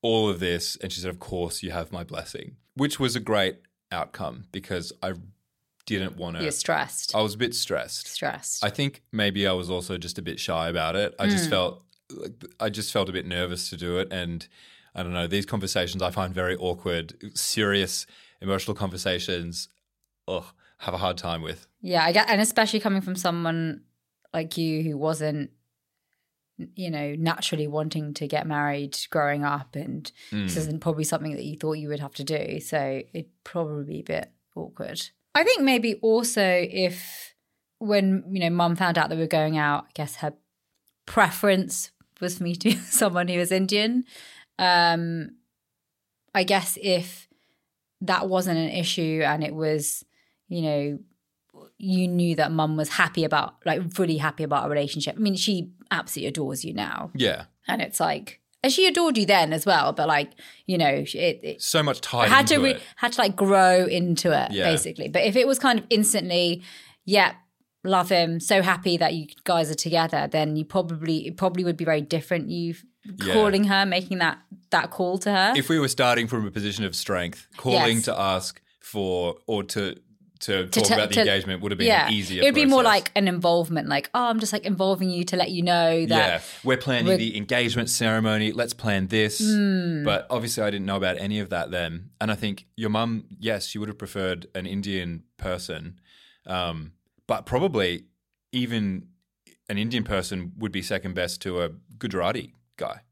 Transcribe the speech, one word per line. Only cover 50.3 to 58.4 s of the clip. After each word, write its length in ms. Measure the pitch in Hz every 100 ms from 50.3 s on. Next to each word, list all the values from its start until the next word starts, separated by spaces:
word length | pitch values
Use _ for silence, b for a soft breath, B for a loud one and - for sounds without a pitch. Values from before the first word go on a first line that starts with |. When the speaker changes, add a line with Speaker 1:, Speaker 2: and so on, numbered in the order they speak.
| _ _
Speaker 2:
you 140 | 170
know, 360 | 156 147 143 143 - _ _ _ _ - - _
you 300 | 196 185 180
knew 260 | 180 175 160
that 160 | 147
Mum 240 | 160 156 156
was 120 | 151
happy 340 | - 175 -
about, 300 | 160 151 139 -
like, 160 | - 156 170 185
really 180 | 180 156
happy 240 | 156 147
about 220 | 151 143 147
a 20 |
relationship. 480 | 147 143 156 147 -
I 40 |
mean, 160 | 214 185
she 340 | 196 190 170 - -
absolutely 380 | 175 - - 110
adores 360 | 147 143 135
you 80 | 165
now. 360 | - 104 - -
Speaker 1:
Yeah. 300 | 131 113 76 - _ -
Speaker 2:
And 140 | -
it's 180 | - -
like, 400 | 165 151 - -